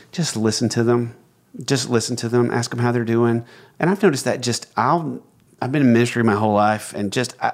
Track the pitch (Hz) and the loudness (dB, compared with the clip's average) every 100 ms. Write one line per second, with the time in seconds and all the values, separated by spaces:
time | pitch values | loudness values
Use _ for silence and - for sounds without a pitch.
0 | - - 160 110 110 - 113 120 117 120 | -10 -6 -4 -2 0 0 0 2 2 2
1 | 120 - _ _ _ 202 123 135 120 117 | -2 -8 _ _ _ -12 -2 -2 0 -2
2 | - 120 117 120 120 120 117 123 120 120 | -2 -4 0 2 2 0 -2 -2 0 0
3 | 117 117 117 117 120 - - - 160 196 | 0 2 2 0 -4 -14 -20 -4 -2 2
4 | 202 135 127 120 120 110 - - 120 170 | 2 2 -2 -2 -2 -4 -6 -2 0 0
5 | 151 120 - _ _ _ 120 147 131 113 | -2 -8 -14 _ _ _ -4 2 4 4
6 | 120 120 113 104 110 104 104 107 - - | 2 2 0 2 2 2 2 0 -4 -8
7 | 101 127 120 - 117 | -4 -4 -4 -4 -6